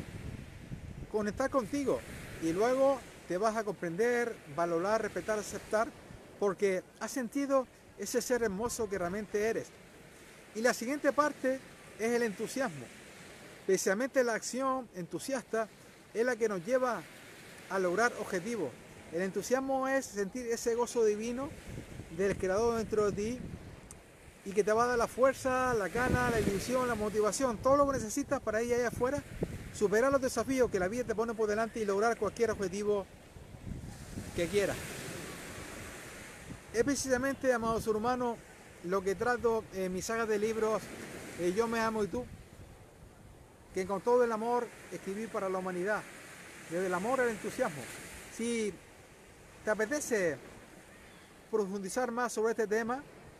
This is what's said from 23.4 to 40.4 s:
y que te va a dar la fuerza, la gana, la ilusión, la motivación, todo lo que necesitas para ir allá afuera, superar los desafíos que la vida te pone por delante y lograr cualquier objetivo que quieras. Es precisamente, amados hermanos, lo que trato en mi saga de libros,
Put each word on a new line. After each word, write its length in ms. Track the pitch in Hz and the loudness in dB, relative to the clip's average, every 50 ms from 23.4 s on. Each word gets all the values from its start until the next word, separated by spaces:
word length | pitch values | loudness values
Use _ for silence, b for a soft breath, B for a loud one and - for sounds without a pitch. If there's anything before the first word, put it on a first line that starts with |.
| 226 170 - - - - - - - - - - - - - - - - - - - | -6 -8 -10 -10 -12 -14 -16 -16 -18 -18 -20 -20 -20 -20 -20 -20 -20 -20 -20 -12 -10
y 60 | 196 | -2
que 120 | 185 208 190 | 2 2 4
te 80 | 202 | 4
va 120 | 214 220 240 | 4 4 4
a 40 | 247 | 4
dar 100 | 247 240 | 4 2
la 100 | 226 180 | 2 2
fuerza, 640 | - 214 254 269 254 - - 262 254 254 254 254 247 | 4 4 4 4 4 2 0 0 2 2 2 2 2
la 140 | 220 196 175 | 0 0 0
gana, 420 | 170 233 254 247 247 247 247 247 | 0 0 2 4 4 4 4 4
la 100 | 233 220 | 4 4
ilusión, 480 | 202 202 196 190 - - 247 254 254 247 | 2 2 2 0 0 0 0 0 2 2
la 80 | 233 | 0
motivación, 600 | 214 208 214 196 214 208 208 - - 269 254 220 185 | 0 0 0 2 2 2 2 2 2 0 0 0 2
todo 200 | - 262 269 294 | 4 6 6 8
lo 100 | 285 277 | 6 4
que 60 | 269 | 4
necesitas 460 | 247 233 214 - 285 277 - 285 254 | 0 -2 -2 -2 -4 -2 0 -2 -2
para 220 | - 220 208 214 | -2 0 0 0
ir 140 | 233 240 240 | 2 2 2
allá 140 | 240 247 226 | 2 2 2
afuera, 340 | - - 240 254 285 285 - - - - - - - - - - - | 2 2 2 2 2 0 -4 -6 -4 -4 -4 -4 -4 -8 -10 -10 -2
superar 380 | - 208 196 190 220 240 277 | 0 2 4 6 6 6 6
los 100 | 277 269 | 4 4
desafíos 480 | 262 247 - 262 220 233 269 262 240 214 | 2 2 0 0 0 2 4 4 4 4
que 100 | - 196 | 4 2
la 80 | 180 185 | 2 2
vida 160 | 220 247 247 | 0 -2 -2
te 120 | 214 214 | -2 0
pone 180 | 190 226 226 233 | 0 0 -2 0
por 160 | 214 220 208 | 0 0 2
delante 300 | 208 214 226 220 - 233 | 2 2 0 -2 -2 -2
y 60 | 214 | 0
lograr 320 | 196 196 196 214 233 226 - | 2 2 4 4 4 4 2
cualquier 340 | 214 190 - - 233 220 | 0 -2 2 2 2 2
objetivo 540 | 208 190 196 185 175 202 208 208 208 202 185 - - - - - - - - - - - - - - - - - - - - - - - - - - | 2 0 -2 -2 -2 -2 0 2 2 2 0 -4 -10 -18 -20 -20 -18 -18 -16 -16 -16 -14 -12 -10 -10 -10 -10 -12 -12 -12 -12 -10 -10 -10 -10 -6 -2
que 120 | - 175 165 | -2 -2 0
quieras. 300 | 190 202 196 165 123 - - - - - - - - - - - - - - - - - - - - - - - - - - - - - - - - - - - - - - - - | 2 2 2 2 0 -2 -6 -8 -8 -8 -8 -8 -8 -10 -10 -10 -10 -12 -12 -12 -12 -12 -12 -12 -12 -12 -12 -12 -14 -14 -14 -14 -14 -14 -14 -16 -16 -16 -14 -14 -14 -14 -14 -4 0
Es 100 | 220 240 | 2 2
precisamente, 680 | 277 277 - - 269 254 247 254 269 269 - - 262 247 | 4 2 2 2 2 2 2 4 0 0 2 2 4 4
amados 340 | 233 226 226 226 214 180 226 | 4 2 2 0 2 2 2
hermanos, 500 | 214 214 214 247 254 247 247 240 226 - - - - - - - - - - | 0 2 2 2 2 2 0 -2 -2 -4 -8 -16 -20 -20 -20 -20 -18 -10 -4
lo 180 | 175 190 196 | 0 0 0
que 140 | 185 196 190 | 2 0 -2
trato 480 | 180 226 240 247 226 214 233 226 220 - - 185 | 0 2 2 2 2 4 2 2 2 0 -4 -4
en 200 | 190 190 185 185 | -4 -2 -2 -2
mi 80 | 185 | -2
saga 240 | - - 226 226 233 | -2 -2 0 0 2
de 120 | 214 214 | 2 2
libros, 440 | 208 | 2